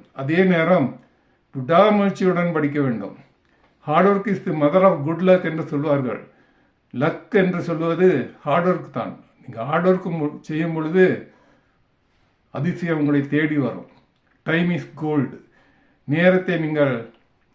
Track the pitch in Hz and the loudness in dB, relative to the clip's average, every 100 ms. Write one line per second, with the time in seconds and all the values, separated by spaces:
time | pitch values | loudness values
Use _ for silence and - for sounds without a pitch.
0 | - - 135 175 185 165 165 180 120 - | -16 -10 -2 2 4 4 4 2 2 -4
1 | _ _ _ _ _ 135 123 170 214 208 | _ _ _ _ _ -10 2 4 6 4
2 | 196 - 185 175 170 156 143 147 135 107 | 0 0 0 0 0 -2 -2 0 -2 -2
3 | 95 - _ _ _ _ _ _ 147 160 | -8 -14 _ _ _ _ _ _ -2 2
4 | 196 196 208 190 185 156 147 185 190 156 | 4 2 0 -4 -4 0 2 4 4 2
5 | 143 165 185 180 170 160 151 147 151 139 | -2 0 4 4 2 -4 -4 -4 0 0
6 | 123 - - _ _ _ _ _ _ 120 | 0 -6 -12 _ _ _ _ _ _ -4
7 | 160 - - 202 180 175 165 156 165 165 | -2 -4 -2 0 2 -2 -4 -4 -2 2
8 | 185 143 - - 147 165 180 160 - 123 | 2 2 -2 -8 -2 0 0 -2 -4 -8
9 | 98 - _ _ - 113 123 165 180 180 | -8 -10 _ _ -16 -10 -4 0 2 0
10 | 190 165 147 - - 156 170 160 156 185 | -2 -4 -6 -6 -8 -6 -4 -4 -2 2
11 | 180 117 - _ _ _ _ _ _ _ | 2 2 -8 _ _ _ _ _ _ _
12 | _ _ _ _ _ - 170 - 170 156 | _ _ _ _ _ -6 -6 -4 -4 -2
13 | 147 143 135 147 156 151 120 92 - _ | 0 0 0 -2 0 -2 -4 -6 -16 _
14 | _ _ _ _ - 165 175 160 - - | _ _ _ _ -4 0 0 -2 -6 -8
15 | 151 151 123 - - _ _ _ _ _ | -2 -2 -2 -8 -20 _ _ _ _ _
16 | - 156 185 185 185 165 156 151 139 117 | -4 2 4 2 0 -2 -2 0 0 0
17 | - _ _ _ _ | -8 _ _ _ _